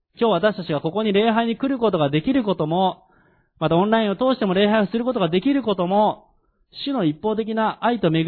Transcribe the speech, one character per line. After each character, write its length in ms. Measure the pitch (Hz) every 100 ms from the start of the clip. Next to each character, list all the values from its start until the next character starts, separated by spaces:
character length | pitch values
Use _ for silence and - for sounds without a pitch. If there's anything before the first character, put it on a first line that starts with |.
| _ -
今 120 | 233
日 20 |
私 240 | 175 214 202
た 80 |
ち 80 | 165
が 80 | 147
こ 120 | 160
こ 120 | 190
に 80 | 220
礼 180 | 196 226
拝 160 | 220 233
に 120 | 226
来 100 | 277
る 100 | 269
こ 140 | 220
と 60 | 185
が 120 | 143
で 120 | 151
き 100 | 196
る 140 | 269 208
こ 100 | 180
と 120 | 151
も、 360 | 170 190 - _ _ _ _ _ -
ま 80 | 156
た 80 | 165
オ 80 |
ン 60 | 208
ラ 120 | 226
イ 60 | 214
ン 40 |
を 40 | 190
通 180 | 262
し 60 | 254
て 60 | 202
も 80 |
礼 160 | 180 208
拝 140 | 220
を 40 | 202
す 100 | 226
る 60 |
こ 80 | 240
と 80 | 240
が 80 | 170
で 140 | 180
き 120 | 269
る 80 | 277
こ 140 | 226 190
と 120 | 175
も、 420 | 202 208 - _ _ _ _ _ - 277
主 80 |
の 100 | 269
一 180 | 165 156
方 140 | 214 214
的 180 | 220
な 260 | 220 208 147
愛 180 | 226 240
と 80 | 170
恵 160 | 160